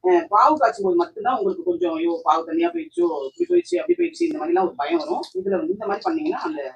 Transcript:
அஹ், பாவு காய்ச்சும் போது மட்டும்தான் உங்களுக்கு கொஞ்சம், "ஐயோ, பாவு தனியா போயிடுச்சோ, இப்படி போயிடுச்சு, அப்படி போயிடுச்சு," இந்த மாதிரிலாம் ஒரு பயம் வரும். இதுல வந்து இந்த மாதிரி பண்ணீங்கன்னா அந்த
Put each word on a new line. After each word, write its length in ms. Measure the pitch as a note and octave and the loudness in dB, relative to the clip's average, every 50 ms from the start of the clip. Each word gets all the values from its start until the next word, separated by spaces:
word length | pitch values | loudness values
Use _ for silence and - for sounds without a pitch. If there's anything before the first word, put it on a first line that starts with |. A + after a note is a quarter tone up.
| - | 4
அஹ், 200 | F4+ F4+ F4 D#4+ | 4 4 4 4
பாவு 280 | - G3+ G#3 B3 D4 D#4 | 4 4 6 6 6 6
காய்ச்சும் 280 | D4+ C4 A3+ - G3+ G3 | 4 2 0 2 0 -2
போது 120 | F#3+ F3 | 2 2
மட்டும்தான் 400 | E3+ E3+ - _ - G#3 B3 B3+ | 2 0 0 _ -4 -2 -2 0
உங்களுக்கு 280 | A3+ G3 F#3 - E3+ - | 0 0 -2 -2 -2 -2
கொஞ்சம், 300 | F3+ F3 D#3+ F3 E3+ E3 | -4 -2 0 -2 -2 -2
"ஐயோ, 180 | D#3+ E3+ E3+ E3+ E3 - | 0 -2 -2 -2 0 0
பாவு 180 | D#4+ D#3+ - - | 0 0 0 0
தனியா 240 | D#4+ D#4 E4 E4+ F4 | -2 -2 0 0 0
போயிடுச்சோ, 380 | E4+ E4 D#4 - _ F4 F4 E4+ D#4 C#4+ C4+ | -2 -4 -8 -6 _ 0 0 0 0 -4 -6
இப்படி 220 | C4+ _ - F4 | -8 _ -4 -2
போயிடுச்சு, 300 | - F4 F4 - - F4+ | 2 2 2 2 2 -2
அப்படி 180 | E4 - - F4 | -2 0 0 0
போயிடுச்சு," 300 | - E4+ E4 - - E4+ | 0 0 -4 0 -2 -2
இந்த 140 | D#4+ D4+ D4+ | -2 -2 -4
மாதிரிலாம் 280 | D4+ E4+ F4 F#4 F#4+ | -2 0 2 2 0
ஒரு 80 | - - | 0 -2
பயம் 240 | - A#3+ - E4+ D#4+ | -4 -2 -2 0 -2
வரும். 260 | D4 D4+ F#4 - F4+ - _ | -2 -2 -4 -4 -6 -6 _
இதுல 200 | F#4 F#4 G4 G4 | -6 -2 -2 -2
வந்து 180 | F4 D#4 E4 | -2 -2 -4
இந்த 140 | G4 G#4+ - | -4 -4 -4
மாதிரி 180 | G3 - - - | -6 -6 -4 -2
பண்ணீங்கன்னா 360 | F#4 D#4+ D#4+ - - - - | -2 -2 -2 -2 -2 -4 -4
அந்த 180 | - - - D3 C#3 C3 - | -6 -6 -6 -6 -8 -10 -12